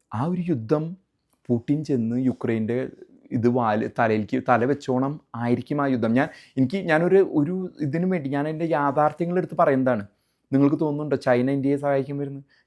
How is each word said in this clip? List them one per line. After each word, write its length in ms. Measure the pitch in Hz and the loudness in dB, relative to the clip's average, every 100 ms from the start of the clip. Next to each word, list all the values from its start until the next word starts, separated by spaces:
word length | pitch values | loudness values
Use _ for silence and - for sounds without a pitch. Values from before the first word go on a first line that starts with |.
| _ | _
ആ 80 | 110 | -6
ഒരു 180 | 151 180 175 | -4 -4 -2
യുദ്ധം 380 | 143 110 151 160 185 _ _ _ _ - | -4 -2 -2 -2 -10 _ _ _ _ -2
പുടിൻ 300 | 120 - 143 | -2 0 -2
ചെന്ന് 340 | 143 135 113 120 | 0 -2 0 0
യുക്രൈൻ്റെ 560 | 131 123 120 113 110 120 131 - - _ - | 0 -2 -2 -2 -2 -2 -4 -10 -20 _ -8
ഇത് 180 | 127 117 | 0 2
വാല് 380 | 123 113 107 117 | 2 2 0 -2
തലയിലേക്ക് 480 | - 117 110 104 127 | 0 2 2 0 -2
തല 220 | - 120 | 2 2
വെച്ചോണം 480 | 123 143 - 127 135 156 - | 2 -2 -2 -2 -2 -6 -12
ആയിരിക്കും 440 | 117 120 120 - 147 | -6 -2 -2 0 -2
ആ 60 | 139 | 0
യുദ്ധം. 260 | 127 113 | 0 2
ഞാൻ, 140 | 120 160 - - | 2 0 -4 -8
എനിക്ക്, 240 | - 131 196 | -2 0 0
ഞാനൊരു, 360 | 170 156 175 190 190 | 0 2 4 4 4
ഒരു 220 | 151 147 185 185 - | 2 0 -2 -6 -6
ഇതിനു 260 | 143 165 185 | -4 -2 -2
വേണ്ടി 220 | 185 135 | -2 -2
ഞാൻ 160 | 143 151 | -4 -4
എൻ്റെ 180 | 156 165 | -4 -2
യാഥാർത്ഥ്യങ്ങളെടുത്ത് 920 | 156 143 143 151 147 170 180 170 160 | 0 0 2 0 0 -2 -2 -2 2
പറയുന്നതാണ്. 480 | 160 135 131 117 101 _ _ _ _ | 2 4 2 0 -4 _ _ _ _
നിങ്ങൾക്ക് 260 | 135 143 156 | 2 4 4
തോന്നുന്നുണ്ടോ 360 | 156 147 151 135 | 0 -2 -4 -2
ചൈന 340 | 135 123 127 | 2 2 2
ഇന്ത്യയെ 280 | 139 135 143 | 0 0 0
സഹായിക്കാൻ 400 | 143 139 135 143 | 0 -2 -2 -6
വരുന്നു? 240 | 139 139 139 _ | -8 -10 -16 _